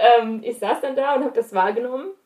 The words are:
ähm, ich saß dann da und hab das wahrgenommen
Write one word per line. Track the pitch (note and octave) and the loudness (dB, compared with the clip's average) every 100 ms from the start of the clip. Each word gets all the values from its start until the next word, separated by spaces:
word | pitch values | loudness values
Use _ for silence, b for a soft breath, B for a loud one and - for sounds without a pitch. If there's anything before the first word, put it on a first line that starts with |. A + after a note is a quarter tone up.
| A#3 A#3 | 6 6
ähm, | A3+ A3 | 4 -6
ich | A#3 A3+ | -8 -6
saß | G3+ - | -4 -2
dann | C#4 C4 | -2 -2
da | C#4 C#4 | 0 0
und | |
hab | C#4 | 0
das | A#3 A3+ G3 | -2 -2 0
wahrgenommen | F#3+ G#3+ B3 C4 F#4+ G4 | 0 0 -4 -6 -10 -14